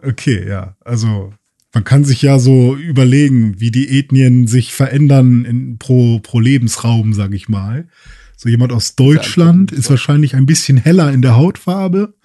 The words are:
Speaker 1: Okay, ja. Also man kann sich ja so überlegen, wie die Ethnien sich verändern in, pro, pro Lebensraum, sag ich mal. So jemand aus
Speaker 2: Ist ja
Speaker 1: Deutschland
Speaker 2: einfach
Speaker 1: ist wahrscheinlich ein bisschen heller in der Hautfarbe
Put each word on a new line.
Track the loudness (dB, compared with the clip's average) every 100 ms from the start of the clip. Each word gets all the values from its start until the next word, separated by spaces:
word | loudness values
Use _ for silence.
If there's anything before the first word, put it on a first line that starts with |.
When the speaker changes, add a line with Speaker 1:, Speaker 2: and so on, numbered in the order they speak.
Speaker 1:
Okay, | -8 -6 -4 -4 -4
ja. | -10 -10 -16
Also | -8 -6 -4 -6 -8 -18 _ _ _
man | -6
kann | 0 0
sich | 2 0
ja | 2 2
so | 4 4 2 0
überlegen, | -4 0 2 2 2 2 0 -2
wie | -4
die | -2 -2 -2
Ethnien | 0 2 4 4 2
sich | 0 -2
verändern | -4 -2 0 2 4 4 2
in, | 0 -6 -8 -12
pro, | -2 0 2 0
pro | -4 -2
Lebensraum, | 0 0 -2 -4 -2 -2 -2
sag | -2 -4
ich | -8 -6
mal. | -6 -6 -10 -12 _ -20 -20 -20 _
So | -2
jemand | 0 0
aus | -2 -6
Speaker 2:
Ist | 0
ja | 2
Speaker 1:
Deutschland | 2 0 0 2 4 0
Speaker 2:
einfach | -2
Speaker 1:
ist | -2
wahrscheinlich | -2 0 0 0 0
ein | 0
bisschen | 0 2 0
heller | 2 2 2
in | 0
der | 2 2
Hautfarbe | 2 -2 -6 -4 -2 -2 -4 -10